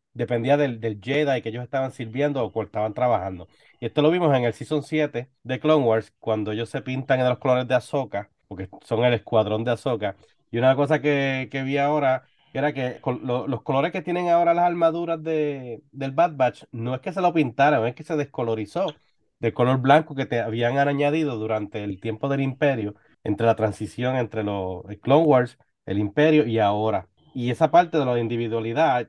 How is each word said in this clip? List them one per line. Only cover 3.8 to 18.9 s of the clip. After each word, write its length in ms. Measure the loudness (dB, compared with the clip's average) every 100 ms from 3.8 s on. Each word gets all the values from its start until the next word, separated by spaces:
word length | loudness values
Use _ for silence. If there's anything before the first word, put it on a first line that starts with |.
| -4
esto 160 | 2
lo 100 | 4
vimos 240 | 4 2 2
en 80 |
el 100 | 0
Season 280 | -4 -4 -4
siete 460 | -2 -2 -2 -4 -10 _
de 160 | -8 -2
Clone 260 | 2 4 4
Wars, 280 | 2 0 _
cuando 320 | -4 -2 -2
ellos 180 | -4 -6
se 120 | -8
pintan 380 | -6 -6 0 2
de 100 | 2
los 80 | 0
clones 280 | 2 0 2
de 80 | 0
Ahsoka, 560 | 0 -4 -4 -6 -10 _ -16
porque 220 | -12 -12 -14
son 200 | -4 0
el 100 | 2
escuadrón 500 | 2 2 2 2 0
de 80 | -2
Ahsoka. 440 | -2 -2 -4 -4 -8 _ _ _
Y 60 | 0
una 180 | 2 4
cosa 240 | 2 0
que, 460 | 2 0 0 -4 -6
que 100 | -6
vi 160 | -4 0
ahora 460 | 0 2 0 0 -4 _ _
era 200 | -4 -4
que 260 | -2 -6 -6
con 200 | -6 -6 -4
lo, 200 | -4 -4
los 140 | -6
colores 300 | -2 0 0
que 100 | -2
tienen 280 | -4 -2 2
ahora 260 | 2 4 4
las 100 | 2
armaduras 560 | 2 2 2 -2 -4
de, 600 | -2 -2 -2 -4 -10 -12 -14
del 200 | -10 -4
Bad 220 | 2 2 2
Batch, 280 | 0 0 -10
no 240 | -8 -6 -6
es 60 |
que 120 | -6
se 80 | 0
lo 100 | 2
pintaron, 540 | 2 0 2 4 4 0
es 60 |
que 100 | -4
se 120 | -6 -4
descolorizó 800 | -4 -4 -4 -4 -4 -4 -4